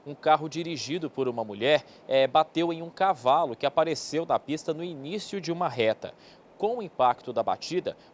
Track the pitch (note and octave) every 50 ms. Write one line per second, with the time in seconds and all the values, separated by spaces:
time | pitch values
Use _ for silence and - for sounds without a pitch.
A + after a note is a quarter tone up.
0 | - C#3+ D3 - - D#3 D#3 D3+ D#3 D#3+ C#3 D#3+ E3+ E3 E3+ C3+ A2 A#2 D3 F3+
1 | D#3+ C#3 - - C3+ B2+ A#2+ A#2 A2+ G#2+ G#2 G2+ A2+ C3+ D3+ C#3+ - - - -
2 | - - C3 C3+ C3+ C3 B2+ D#3 D#3+ - - E3 E3+ E3+ E3+ D#3+ E3 E3+ - -
3 | F#3+ F#3+ F#3 C3 A2+ B2+ C3+ D#3 E3+ C#3+ A2+ - - C#3 - - D#3 D#3+ D#3 -
4 | - - - D3+ E3 E3+ B2+ A2 - - D3 D#3 - - D#3+ D#3 E3+ F3+ E3+ C#3
5 | C3+ D3 F#3 G#3+ - - - G3 E3+ D#3 E3+ E3+ F3+ D#3+ B2+ B2 A2+ A2 G#2+ -
6 | - F2+ - - - - - - - - - - F#3+ G#3 A#3+ B3 G#3+ E3 - -
7 | C3 B2 B2 - - - A#2+ A#2 A2 G#2 F#2 - - - D#3+ F3+ D3 G#2 - -
8 | - -